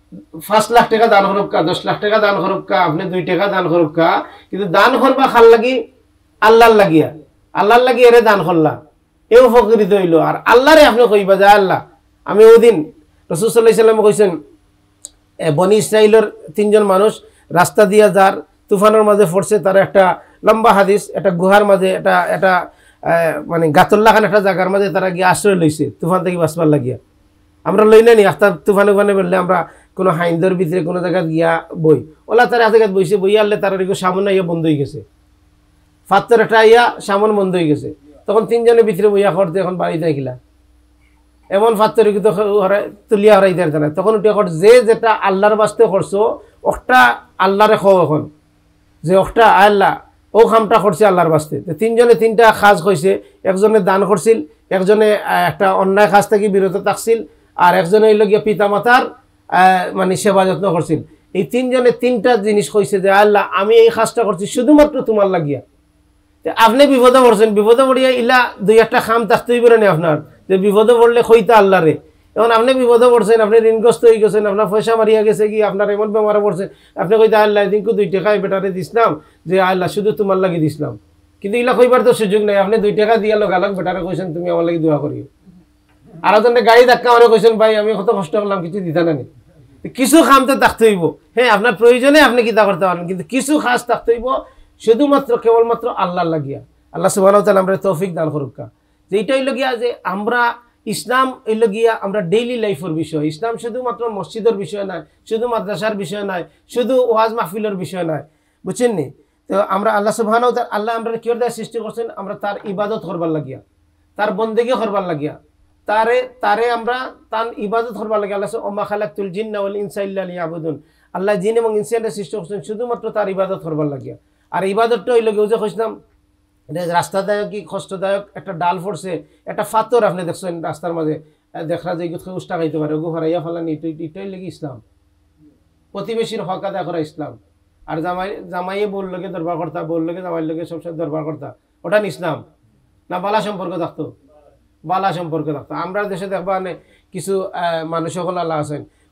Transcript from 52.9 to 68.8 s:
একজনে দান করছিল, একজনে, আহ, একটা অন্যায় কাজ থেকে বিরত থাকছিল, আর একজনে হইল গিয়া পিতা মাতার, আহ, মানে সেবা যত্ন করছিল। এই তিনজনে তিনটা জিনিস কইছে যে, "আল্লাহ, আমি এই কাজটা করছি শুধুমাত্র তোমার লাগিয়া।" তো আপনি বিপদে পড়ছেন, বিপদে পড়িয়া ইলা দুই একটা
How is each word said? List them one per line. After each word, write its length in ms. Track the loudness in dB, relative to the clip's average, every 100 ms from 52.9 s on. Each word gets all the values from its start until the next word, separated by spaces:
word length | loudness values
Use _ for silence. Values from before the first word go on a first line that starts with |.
| 0 0 -2 -6 _
একজনে 360 | -4 0 2 2
দান 260 | 2 0 0
করছিল, 380 | 0 2 0 -2 _ _
একজনে, 480 | -2 2 2 2 0
আহ, 300 | -2 -2 -2
একটা 260 | 0 0
অন্যায় 380 | 0 0 2 2
কাজ 160 | 2 2
থেকে 200 | 0 0
বিরত 300 | 0 0 -2
থাকছিল, 460 | -4 -4 -2 -2 -4 _ _ 0
আর 220 | 2 2
একজনে 300 | 2 2 4
হইল 180 | 4 2
গিয়া 140 | 0
পিতা 280 | 0 -2 0
মাতার, 360 | 0 2 2 2 -10 _ _ -4
আহ, 480 | 2 2 2 -2 -4
মানে 200 | -2 0
সেবা 300 | 0 2 0
যত্ন 260 | -2 -2
করছিল। 300 | -2 -2 -6 -6 _ _
এই 100 | -6
তিনজনে 480 | -4 -4 -2 0 0
তিনটা 460 | 0 -2 0 0 0
জিনিস 340 | 0 -2 0
কইছে 280 | -2 -2 -2
যে, 100 | 2
"আল্লাহ, 320 | 4 4 2 0
আমি 240 | -2 2 4
এই 140 | 4
কাজটা 340 | 2 -2 -2
করছি 220 | -4 -4 -6
শুধুমাত্র 560 | -2 4 4 4 0
তোমার 260 | -2 0 0
লাগিয়া।" 340 | -2 -4 -8 -10 _ _ _ _ _ _ _
তো 80 | -8 0
আপনি 320 | 2 4 4
বিপদে 320 | 4 4 6
পড়ছেন, 340 | 4 4 2
বিপদে 320 | 2 4 4 4
পড়িয়া 240 | 2 0
ইলা 440 | 0 0 0 0 -2
দুই 160 | 2
একটা 200 | 4